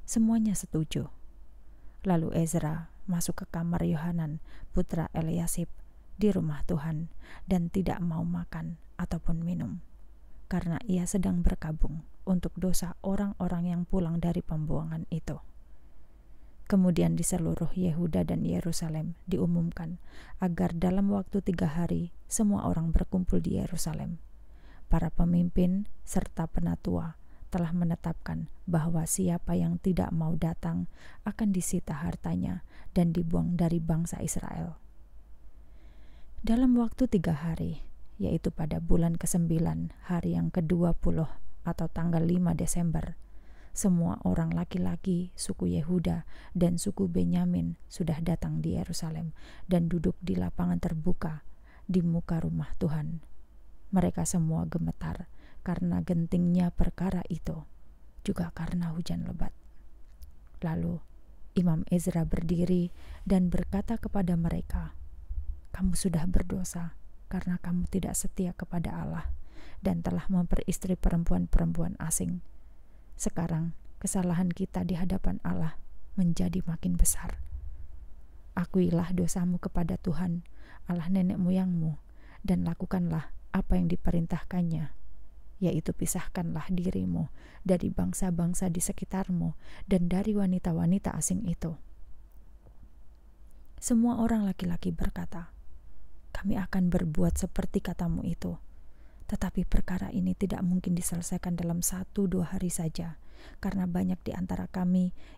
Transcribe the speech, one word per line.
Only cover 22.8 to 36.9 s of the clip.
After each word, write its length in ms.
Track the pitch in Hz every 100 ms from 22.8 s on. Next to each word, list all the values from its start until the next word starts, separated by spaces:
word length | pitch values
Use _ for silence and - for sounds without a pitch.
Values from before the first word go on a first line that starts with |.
| 165
berkumpul 480 | 160 180 185 180 175
di 160 | 160 190
Yerusalem. 640 | 190 170 165 151 143 170 - - - - - - -
Para 240 | 165 160
pemimpin 800 | - 175 175 175 180 180 190 208 - -
serta 400 | 190 - - 165
penatua 720 | 170 170 170 175 175 165 - - - -
telah 240 | 180 165
menetapkan 720 | 175 170 170 170 - - 160 165 - -
bahwa 320 | 165 165 165
siapa 560 | 165 - 180 175 - 175
yang 240 | 165 175
tidak 320 | 190 170 -
mau 240 | 165 160 160
datang 480 | 165 - 170 170 180 - - - 208
akan 240 | - 208
disita 560 | 185 - 185 - 151 170
hartanya 560 | - 175 180 185 180 - - -
dan 160 | 185 170
dibuang 480 | 165 165 175 165 175
dari 240 | 165 170
bangsa 400 | 165 160 170 170
Israel. 560 | 160 - - 170 165 156 - - - - - - - - - - - - - - - -
Dalam 400 | - 233 254 240
waktu 320 | 233